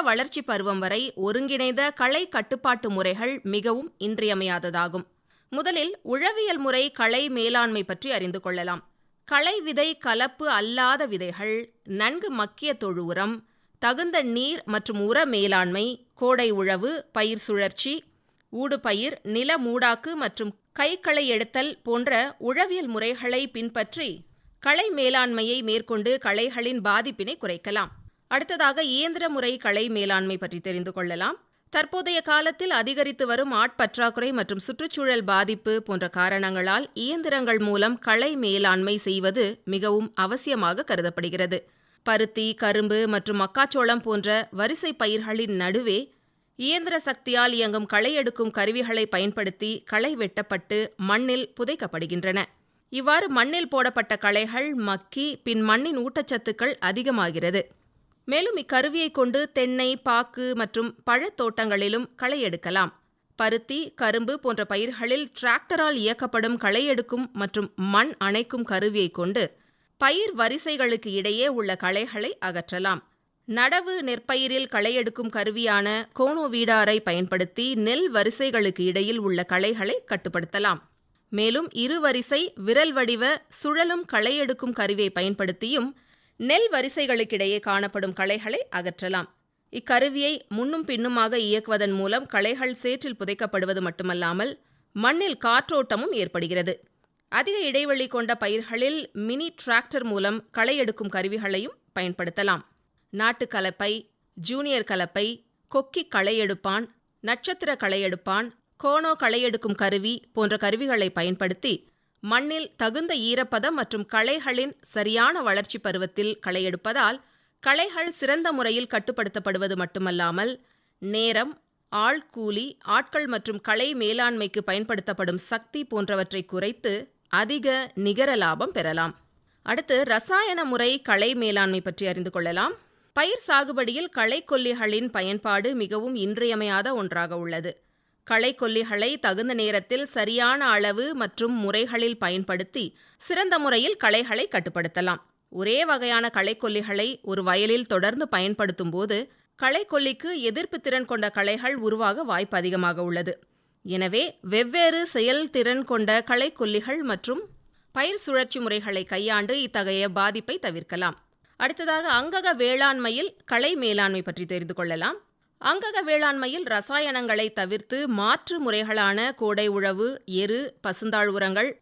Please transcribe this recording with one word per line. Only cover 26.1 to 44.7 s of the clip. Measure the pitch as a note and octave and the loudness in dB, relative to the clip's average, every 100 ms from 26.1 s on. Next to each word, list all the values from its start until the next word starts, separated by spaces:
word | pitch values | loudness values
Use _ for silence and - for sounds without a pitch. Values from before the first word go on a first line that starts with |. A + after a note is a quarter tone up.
| C4 | 0
களைகளின் | A3+ G#3 A#3+ A#3+ A#3 B3+ | 2 0 0 -2 -2 0
பாதிப்பினை | G3+ G#3 A#3 - G3 D#4+ | 2 2 0 -4 -6 -6
குறைக்கலாம். | G3+ E3+ G#3 G#3 F3+ - - _ _ | -6 -6 -4 -4 -4 -8 -20 _ _
அடுத்ததாக | C4+ C#4+ C#4 C#4+ C#4 | -2 0 2 2 4
இயந்திர | D4+ B3+ D#4+ E4+ E4+ | 0 2 0 0 -2
முறை | C#4+ B3 B3 | 0 0 0
களை | A3+ G3+ A#3 | 0 0 0
மேலாண்மை | G#3+ G3 F#3+ F#3+ F#3 | 0 2 2 2 -2
பற்றி | F3+ F3 | -6 -6
தெரிந்து | F#3+ F3+ F3+ | -6 -6 -6
கொள்ளலாம். | F#3+ F3 E3+ G3+ F4+ _ _ _ | -4 -4 -2 -2 -4 _ _ _
தற்போதைய | D#4 D4+ F#4 F4+ E4+ | 0 0 -2 0 0
காலத்தில் | D#4+ D4+ D#4 D#4+ F#4 | 2 2 2 0 0
அதிகரித்து | C4+ A3+ C#4 C#4+ - B3+ | 0 2 0 0 0 0
வரும் | A#3 C#4 | 2 2
ஆட்பற்றாக்குறை | A3 B3 - A3+ - A#3 A#3 B3 | 2 2 2 0 2 0 2 -2
மற்றும் | B3 F#3+ G3 | 0 -2 -4
சுற்றுச்சூழல் | - B3+ D#4+ - C4+ A#3+ | -4 -6 -6 -2 2 2
பாதிப்பு | G3 F#3+ G3+ G#3+ G#3+ A3 | 4 2 2 0 0 -2
போன்ற | A3 F#3 F3 | 0 -2 -2
காரணங்களால் | F3+ F#3 G3 G3 F#3+ F#3 G#3 C#4+ | 0 2 2 0 0 2 0 0
இயந்திரங்கள் | - A#3+ E4 D#4+ C#4 A#3+ A3 | -6 -4 -2 0 0 2 2
மூலம் | G#3 G3+ G#3+ A#3+ | 2 4 2 2
களை | A#3+ A3 C#4 C#4+ | 2 4 2 0
மேலாண்மை | G#3+ G3 G3+ F#3 G3 G#3 | 0 4 4 4 2 0
செய்வது | G3+ F#3+ F#3+ G#3+ G3+ A3+ | 0 0 2 2 0 0
மிகவும் | - G3 G#3 G#3 A3 - | -4 -2 2 2 0 0
அவசியமாக | F#3+ B3+ D4 B3+ F3 F#3+ | 0 0 -2 0 0 0
கருதப்படுகிறது. | D4+ F#3 F3 E3+ E3+ F3+ F3+ F3+ - _ _ _ - | 0 0 0 -2 -4 -2 -2 -2 -6 _ _ _ 0
பருத்தி, | A3 A3 A3 A3 | 2 2 0 -2
கரும்பு | A3+ G#3+ G#3 G#3+ G#3+ A3 | 0 2 2 4 2 2
மற்றும் | G#3 G#3+ G#3 | 0 0 0
மக்காச்சோளம் | F#3+ C4+ C4+ C#4 A#3 A#3+ | 0 2 2 4 2 2
போன்ற | A3+ G#3 G3+ G#3+ - | 0 -2 2 0 0
வரிசை | F#3 A3 | -2 -2